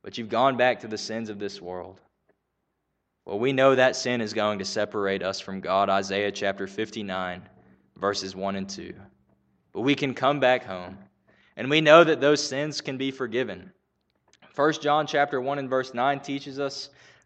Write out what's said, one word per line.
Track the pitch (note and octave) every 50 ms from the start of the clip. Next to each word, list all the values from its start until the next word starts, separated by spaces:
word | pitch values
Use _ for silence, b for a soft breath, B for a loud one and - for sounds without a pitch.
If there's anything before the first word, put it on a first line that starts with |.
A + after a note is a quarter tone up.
but | - G2 F#2+
you've | B2 A#2 G#2
gone | A2+ A2+ B2+ C#3 C3
back | A#2+ B2 B2+ A#2+ -
to | -
the | A2 G#2+
sins | G#2 - - A2 A2+ A2+ G#2+
of | G#2+ G2+
this | G#2 G2 - -
world. | F2 F2 F2+ F2+ F2 F#2 F#2 F#2 _ _ _ _ _ _ _ _ _ _ _ _ _ _ _ _ _ _ _ _ _ _ _ _ _
Well, | - G2 G#2
we | A#2 C#3 C#3
know | C3 C3+ C3+ C3
that | B2+ B2+ B2+ -
sin | - - B2 B2 A#2+
is | A2 G#2 G#2
going | A2 G#2 G#2+ G#2+ G2
to | F#2+
separate | F#2+ - A2 G#2 G#2 - G#2+ G2+ G2 G2 G2 F2+
us | F#2 F#2+ -
from | - - F#2+ F#2+
God, | F#2 E2+ F#2+ G2 G2+ G2
Isaiah | G2 G2 G2 G2 F#2+ G2+ G#2 G2+
chapter | G2 - G#2 G2 F#2+ G2 G2
fifty-nine, | F#2+ G2 G#2+ A2 G#2+ - A#2 G#2 G2 F#2 F#2 F#2 F2+ F2+ F#2 - - _ b b b b b b b _
verses | - F#2 G2+ G#2 - G2 F#2+ F2+
one | F#2 F#2+ G2 G2
and | G2 F#2+
two. | G2 - - E2+ F#2 F#2 - - - _ _ _ _ _ _ _ _ _ _ _ _ _
But | -
we | A2+ C3+ C#3+
can | C#3 D3 C3+ A#2+
come | - B2 C3+ D3 C#3+
back | C3 B2 B2+ B2 -
home, | G2+ F#2+ F2+ F2+ F2+ F#2 G2 - _ _ _ _ b b b b b b
and | - A2+ C3
we | D3 D#3
know | D#3+ D3+ D3+ E3 F3
that | D#3 D#3 A#2+
those | C3 D3 D3+ C#3 -
sins | - C3 C3+ D3 D#3 C#3+ -
can | - D3 C3+
be | B2+ C3+ C3+
forgiven. | C3 - C3 A#2 G#2+ B2 B2+ G#2+ F#2 F2+ F2+ F#2 _ _ _ _ _ _ _ _ _ _ _ _ _ _ - _
First | _ - C#3+ D#3 D3+ D#3
John | D3+ D3 D3 D3+ D3+
chapter | C#3+ - C#3+ C#3+ C#3+ C#3+ C3
one | B2 C3+ C#3+ C#3+
and | C3+ B2+
verse | C3 C3 B2+ C3 -
nine | A#2+ B2 C#3 - -
teaches | - - C#3 C#3 C3+ C#3+ C3 C#3
us | C#3+ C#3 C3+ - - - b b b b b b b